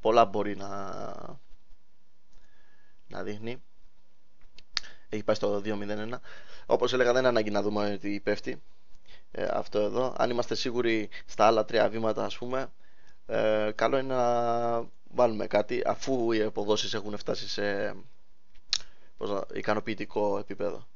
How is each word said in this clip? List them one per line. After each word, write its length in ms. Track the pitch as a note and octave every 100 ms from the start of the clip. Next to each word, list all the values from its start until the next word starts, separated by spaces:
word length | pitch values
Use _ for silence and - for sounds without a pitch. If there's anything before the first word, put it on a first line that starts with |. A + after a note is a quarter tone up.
Πολλά 240 | A2 A#2
μπορεί 320 | A2 G#2 G#2 G2+
να, 120 | G2 G2 G2 F#2 G#2 G2 - - - - - - - - - - - - - - - - - - -
να 140 | F#2
δείχνει. 400 | F#2+ G#2 A2+ C3 - - - - - - - - - - - - - - -
Έχει 140 | A2
πάει 140 | G#2 G#2+
στο 240 | G#2 G2+
δύο 160 | G2+ G#2
μηδέν 220 | G2+ G#2
ένα. 220 | A2 B2+ - - - - -
Όπως 260 | A#2 B2
έλεγα, 180 | B2+ A#2+
δεν 80 | B2
είναι 100 | B2+
ανάγκη 220 | A#2 G#2+
να 120 | G#2
δούμε 360 | G2+ G#2 G#2 G2+
τι 200 | G#2 G2+
πέφτει. 420 | - G#2 - C#3+ - - - - - - -
Ε, 180 | - F#2
αυτό 280 | - A2 G#2
εδώ. 360 | G#2 G#2+ B2+ -
Αν 120 | A#2+
είμαστε 240 | A#2+ A#2+
σίγουροι 540 | A2 C3 A#2+ A#2 A2 G2+ - -
στα 200 | - A2
άλλα 180 | A2
τρία 240 | G#2+ A#2 G#2+
βήματα, 360 | A2 A2 G#2+
ας 140 | G#2 -
πούμε, 340 | B2 C3 C3 - - - - - -
ε, 440 | A2 A2 G#2+ G#2+
καλό 240 | G#2 A2+ C3
είναι 160 | C3+
να 720 | B2+ A#2+ A#2+ A#2 A#2 A#2 A#2 A#2 - -
βάλουμε 360 | - A#2+ G#2+ G2+
κάτι, 360 | G#2 G#2+ A#2+ -
αφού 460 | A2 - C3 A#2
οι 100 | A2+
αποδόσεις 520 | G#2+ A2 G#2 G#2 G2+
έχουν 240 | G#2+ G2+ G#2
φτάσει 300 | - - G2+
σε, 460 | - G2+ G2+ G#2 F#2+ - - - - - - - - - - - -
πώς 140 | G#2+
να, 140 | G2 -
ικανοποιητικό 840 | - G#2 G#2+ G#2 G#2 G#2 - G#2 G2+
επίπεδο. 480 | G#2 G2 G2+ E2+ -